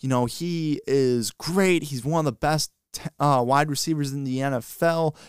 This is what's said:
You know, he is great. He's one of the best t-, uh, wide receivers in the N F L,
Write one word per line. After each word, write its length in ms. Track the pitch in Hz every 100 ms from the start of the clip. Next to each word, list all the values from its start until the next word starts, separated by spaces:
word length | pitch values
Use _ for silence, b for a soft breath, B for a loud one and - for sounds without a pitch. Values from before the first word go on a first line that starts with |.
You 100 | 131
know, 160 | 123 123
he 560 | - 170 170 156 143 -
is 440 | 139 131 123 107
great. 540 | - 151 185 190 175
He's 200 | 151 135
one 160 | 127 165
of 40 | 151
the 120 | 120
best 340 | 151 156 - _ _
t-, 100 | - - -
uh, 240 | 143 131
wide 260 | 120 139 151
receivers 420 | 139 - 156 139
in 120 | 139
the 180 | 135 131
N 120 | 139
F 280 | 127 - -
L, 340 | 165 165 160 B